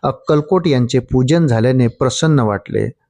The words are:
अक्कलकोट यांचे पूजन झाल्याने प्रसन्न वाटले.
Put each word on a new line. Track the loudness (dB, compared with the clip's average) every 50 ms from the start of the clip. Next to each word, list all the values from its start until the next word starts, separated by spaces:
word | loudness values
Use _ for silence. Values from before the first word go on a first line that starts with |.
| -6
अक्कलकोट | -6 -6 -6 -4 -2 -2 -2 0 0 -2 0 0
यांचे | 0 0 0 0 0 -2 -2
पूजन | -2 -2 -2 0 0 2 2 2 2
झाल्याने | 2 2 2 2 2 2 2 0
प्रसन्न | 0 0 -2 -4 -4 -2 -2 0 2 2 2
वाटले. | 2 0 -2 -4 -6 -6 -4 -4 -4 -4 -6 -12 _ _